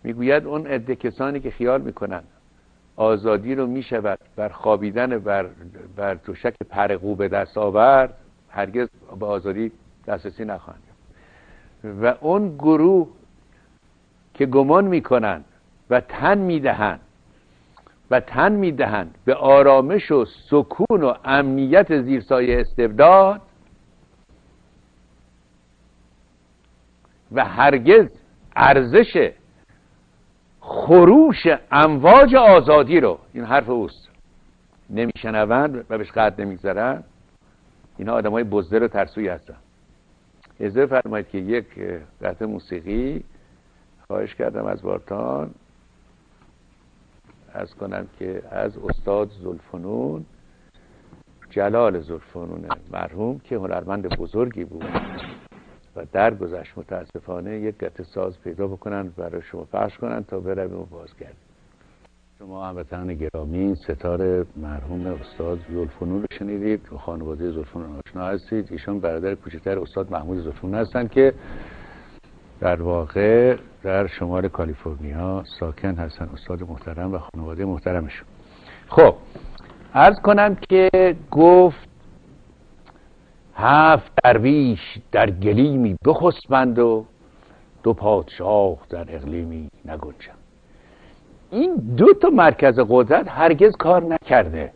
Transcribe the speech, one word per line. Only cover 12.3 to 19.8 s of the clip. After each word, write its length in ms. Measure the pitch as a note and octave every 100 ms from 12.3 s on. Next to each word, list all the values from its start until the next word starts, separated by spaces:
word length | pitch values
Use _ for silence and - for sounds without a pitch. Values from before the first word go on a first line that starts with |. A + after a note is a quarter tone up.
| G3 G#3 C#3+
گروه 500 | D3+ D#3 E3 F#3+ D#3+ - _ _ _ _ _ _ _ _ _ _ _
که 120 | - C3+
گمان 400 | C3+ C#3 E3+ G3
می‌کنند 600 | E3+ - B2 G#2+ E2 - _ _ _ _
و 120 | B2
تن 360 | - - D3+ G3+
می‌دهند 640 | F#3 E3 C3+ G#2+ G#2 F2 - _ _ _ _ _ _ _ _ _ _
و 80 | B2+
تن 320 | - B2 F3
می‌دهند 680 | G#3 F#3 C3+ A2+ G#2 E2+ - -
به 100 | C3
آرامش 760 | C3+ C#3 C#3 C3+